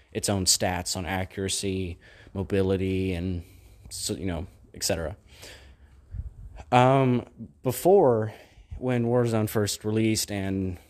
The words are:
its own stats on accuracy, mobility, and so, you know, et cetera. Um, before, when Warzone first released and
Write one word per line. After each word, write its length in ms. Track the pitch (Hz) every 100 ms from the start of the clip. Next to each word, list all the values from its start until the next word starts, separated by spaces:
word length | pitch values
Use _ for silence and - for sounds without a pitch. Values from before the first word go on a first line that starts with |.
| _
its 160 | 110 -
own 180 | 98 92
stats 500 | - 98 90 - 98
on 100 | 85
accuracy, 920 | 95 92 - 98 - 98 95 90 85 - - -
mobility, 800 | 98 92 101 95 95 95 95 95
and 300 | 87 92 87 - - - - -
so, 240 | - -
you 120 | 101 92
know, 200 | 82 85 - -
et 80 | -
cetera. 340 | - 82 78 95 - - - - - - - - - - - - - - -
Um, 540 | 123 127 135 131 120 - - 113 -
before, 720 | 131 - 170 202 143 113 110 - - - - -
when 280 | 127 123 117
Warzone 420 | 123 117 113 107
first 360 | 113 101 -
released 480 | 107 110 113 107 -
and 460 | 101 98 95 95 87 -